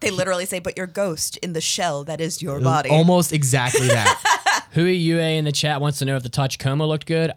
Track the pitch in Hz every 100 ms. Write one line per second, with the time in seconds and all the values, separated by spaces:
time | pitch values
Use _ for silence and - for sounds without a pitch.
0 | 302 185 185 180 185 185 180 - 180 170
1 | 196 156 - - 180 160 - - 175 143
2 | 147 156 160 - 180 139 135 160 135 151
3 | 170 180 170 156 139 131 123 440 127 117
4 | 104 - - - - - - 156 175 185
5 | 160 165 160 160 151 143 151 143 147 143
6 | 135 135 123 - 135 - 135 139 156 156
7 | - 160 160